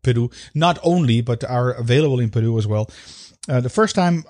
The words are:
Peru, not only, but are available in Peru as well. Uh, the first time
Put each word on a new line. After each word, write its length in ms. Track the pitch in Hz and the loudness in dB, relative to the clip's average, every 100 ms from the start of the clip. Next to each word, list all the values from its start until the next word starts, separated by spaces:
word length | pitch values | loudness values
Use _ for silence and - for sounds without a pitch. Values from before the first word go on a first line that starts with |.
Peru, 260 | 127 117 123 - - | -2 0 -2 -6 -8
not 240 | 147 170 170 | 0 0 2
only, 380 | 170 175 135 117 | 0 2 2 2
but 220 | 120 117 | 0 -4
are 280 | - 127 123 | -2 -2 -2
available 480 | 123 117 131 156 127 | -2 2 2 2 0
in 100 | 117 | 0
Peru 280 | 113 113 113 | 0 0 0
as 100 | 107 | -2
well. 220 | 107 107 - - - - - - | -2 -4 -10 -20 -20 -20 -16 -4
Uh, 100 | 127 | -2
the 100 | 123 | -2
first 260 | - 220 - | 0 0 2
time 280 | 180 170 | 0 0